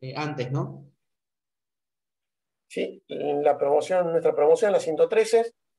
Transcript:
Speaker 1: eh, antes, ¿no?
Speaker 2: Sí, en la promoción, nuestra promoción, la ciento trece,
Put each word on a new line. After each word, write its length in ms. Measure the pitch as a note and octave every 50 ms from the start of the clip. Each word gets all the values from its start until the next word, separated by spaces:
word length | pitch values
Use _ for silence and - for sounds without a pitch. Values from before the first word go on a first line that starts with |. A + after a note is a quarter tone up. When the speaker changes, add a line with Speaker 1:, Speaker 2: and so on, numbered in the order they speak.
Speaker 1:
eh, 140 | C3 C3 B2
antes, 360 | - D3+ D3+ C#3+ B2+ A#2+ -
¿no? 360 | C#3 C#3 - - - - - - _ _ _ _ _ _ _ _ _ _ _ _ _ _ _ _ _ _ _ _ _ _ _ _ _ _ _ _ _ _ _ _ _ _ _
Speaker 2:
Sí, 360 | _ - - - - - - _ -
en 340 | C#3+ C#3+ C#3+ C#3+ D3 C#3+ D3
la 160 | D3+ C#3 C#3+
promoción, 520 | C#3+ C#3 D3 D3+ D3+ - F#3 F#3 F3 E3
nuestra 220 | E3 E3 E3 D#3 D3+
promoción, 360 | - D3 D3+ E3 E3 A3 G3+
la 80 | F#3+ E3
ciento 280 | - E3 D#3 D3+ E3
trece, 460 | E3 A3+ A3 A3 A3 A3+ A3+ A3+ A3+ - _ _ _ _